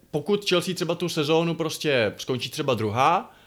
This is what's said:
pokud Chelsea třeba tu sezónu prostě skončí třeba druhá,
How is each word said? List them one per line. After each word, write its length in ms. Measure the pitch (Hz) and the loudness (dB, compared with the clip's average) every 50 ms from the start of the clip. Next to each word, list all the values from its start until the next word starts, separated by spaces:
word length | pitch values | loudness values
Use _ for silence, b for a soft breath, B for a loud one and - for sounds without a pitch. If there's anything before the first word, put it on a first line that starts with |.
| _ _ | _ _
pokud 380 | - 151 - - 208 202 202 - | -6 -4 0 0 0 0 2 2
Chelsea 240 | 185 175 170 190 175 | 0 2 0 0 -4
třeba 200 | - 175 160 175 | -4 -2 -4 -2
tu 140 | 165 180 165 | -2 -4 -4
sezónu 460 | - 165 147 143 160 160 170 170 160 | -2 -2 0 2 4 4 2 2 0
prostě 580 | - 160 147 - - - 151 139 123 110 98 - - | -2 -4 -4 -4 -2 0 2 2 4 2 2 0 -4
skončí 320 | - - 131 120 117 120 | -6 -4 -4 -4 -4 -6
třeba 240 | - 156 147 139 127 | -6 -4 0 0 0
druhá, 600 | 104 110 104 98 123 135 156 175 202 240 b b b b | 0 0 -2 0 2 4 4 4 2 0 b b b b